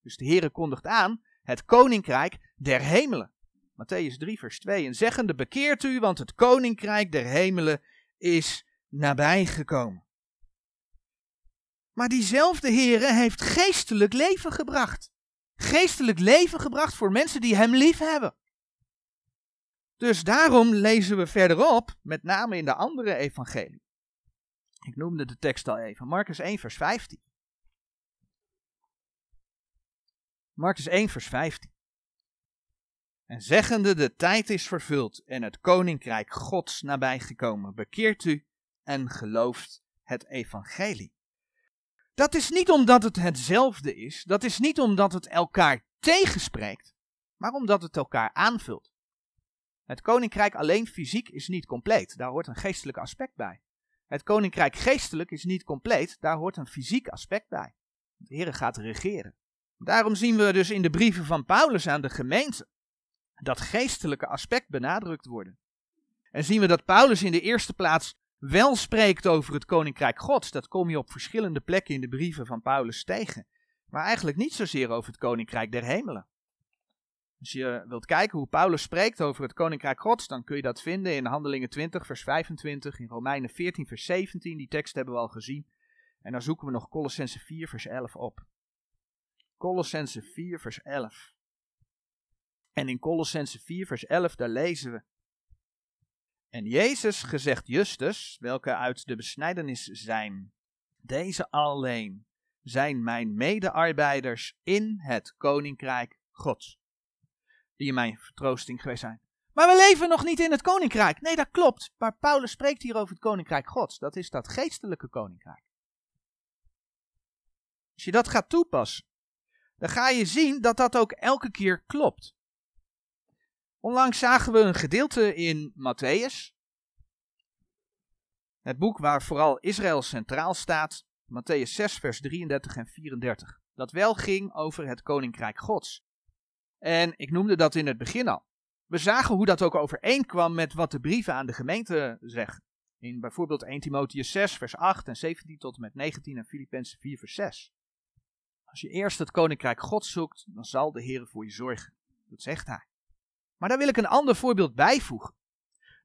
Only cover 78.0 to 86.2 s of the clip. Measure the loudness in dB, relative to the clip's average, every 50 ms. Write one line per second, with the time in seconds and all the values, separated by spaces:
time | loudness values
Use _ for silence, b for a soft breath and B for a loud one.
78 | -4 0 0 2 2 0 -2 -6 -6 -2 0 2 2 2 2 0 -4 -4 -2 0
79 | 0 0 0 -2 -4 -4 -4 -6 -10 -8 -4 -2 -2 -2 -4 -4 -4 -4 -4 -2
80 | 0 0 0 0 -2 -6 -12 -12 -10 -8 -8 -6 -4 -6 -6 -6 -6 -6 -6 -4
81 | -4 -2 -2 -2 -2 -4 -4 -4 -4 -4 -4 -4 -6 -6 -6 -8 -8 -6 -6 -8
82 | -8 -10 -12 -10 -6 -4 -2 -2 -2 -4 -8 -12 -10 -10 -10 -10 -10 -12 -12 -14
83 | -14 -14 -12 -8 -6 -4 -4 -4 -6 -8 -8 -8 -8 -6 -6 -8 -10 -10 -12 -10
84 | -6 -4 -2 -2 -4 -4 -8 -12 -12 -12 -12 -12 -10 -6 -6 -6 -6 -6 -8 -8
85 | -8 -6 -6 -6 -6 -6 -8 -12 -12 -10 -10 -12 -12 _ _ _ _ _ _ _
86 | _ _ _ _